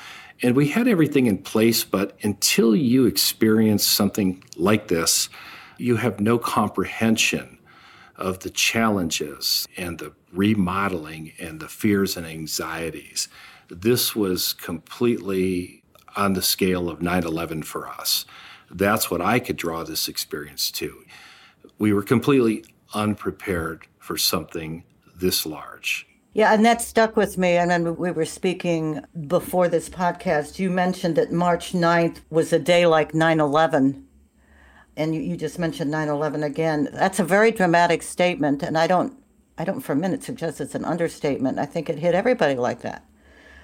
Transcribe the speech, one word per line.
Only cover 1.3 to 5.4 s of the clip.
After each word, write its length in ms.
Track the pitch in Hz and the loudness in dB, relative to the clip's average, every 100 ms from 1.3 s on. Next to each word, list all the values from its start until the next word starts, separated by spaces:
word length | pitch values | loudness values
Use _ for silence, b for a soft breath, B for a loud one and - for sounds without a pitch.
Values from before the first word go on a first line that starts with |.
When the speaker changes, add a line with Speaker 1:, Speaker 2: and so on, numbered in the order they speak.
| 95 | 0
Speaker 1:
place, 440 | - 110 113 113 | -2 2 4 2
but 340 | - 95 101 - | 0 -2 -2 -2
until 520 | 107 101 - - 226 202 | -4 -2 0 2 4 4
you 300 | 127 131 113 | 4 4 4
experience 800 | - - - 110 110 110 101 - | 2 -2 2 4 6 6 4 2
something 580 | - 101 - 92 92 - - | 2 2 2 -2 -2 -10 -2
like 320 | 92 107 - | 2 2 2
this, 420 | 85 80 - - B | -2 2 0 -2 B